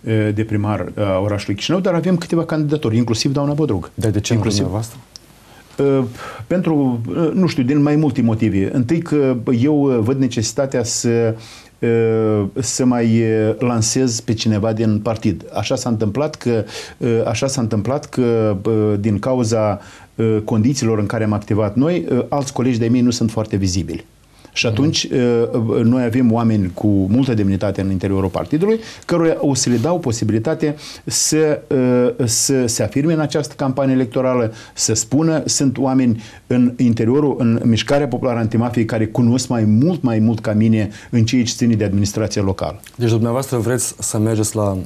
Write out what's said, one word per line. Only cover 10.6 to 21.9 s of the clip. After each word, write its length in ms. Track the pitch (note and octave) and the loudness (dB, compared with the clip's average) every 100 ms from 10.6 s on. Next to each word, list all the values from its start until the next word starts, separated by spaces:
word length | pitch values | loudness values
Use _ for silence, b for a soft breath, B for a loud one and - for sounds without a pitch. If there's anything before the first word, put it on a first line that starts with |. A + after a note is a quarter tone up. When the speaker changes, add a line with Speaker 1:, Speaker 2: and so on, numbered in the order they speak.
| C#3 C3 | -2 -2
Speaker 1:
să, 520 | A#2 - A#2+ A#2 A2+ A2+ B B B _ | -2 -2 0 2 0 -2 B B B _
eh, 640 | A#2+ A#2 A2+ A2+ A2 G#2+ G2 - | 0 2 2 2 2 2 0 -4
să 260 | G#2+ - B2+ | -6 0 2
mai, 300 | A#2+ A#2 A2+ | 2 2 2
eh, 400 | A2+ A2 G#2+ A2 | 2 2 2 0
lansez 600 | B2 A#2 A2 C3 C3 A2+ | 0 0 0 0 0 -2
pe 140 | - | -4
cineva 400 | A2 A2+ G#2+ A2 | -2 0 0 0
din 260 | A2 A2+ G#2 | 0 0 0
partid. 460 | G#2+ A2 A2+ F2+ - | -2 -2 -2 -2 -6
Așa 220 | G2+ A2 C3 | -8 -4 -4
s-a 140 | B2 | -2
întâmplat 460 | A2 G#2+ A2+ D3+ - | -2 -2 -2 -4 -4
că, 300 | B2 A#2 G2+ B B - | -2 -2 -2 B B -6
eh, 100 | B2 A2+ - | 0 0 0
așa 220 | G#2+ C3+ | -2 -2
s-a 140 | C3+ | -2
întâmplat 440 | A2+ A2 G2+ C#3+ D3+ | -2 -2 -2 -4 -4
că, 520 | - B2 A#2 A2 G2 A2+ | -2 2 2 2 0 0
eh, 340 | A2 G#2+ G#2 | 2 2 0
din 200 | G#2+ A2+ | 0 -2
cauza, 600 | C3 B2+ A#2 A2+ G#2+ G2 B B B - | 0 -2 0 0 0 -2 B B B -2
eh, 220 | A2+ G#2+ | 0 0
condițiilor 560 | G#2+ A2+ A2+ C#3 A2+ A2 | 0 0 2 0 0 0
în 60 | G2+ | 0
care 180 | A#2 | -2
am 100 | A2 | -2
activat 420 | G#2 - G#2 G#2+ G#2+ | -2 -2 0 0 2
noi, 300 | D3 | 0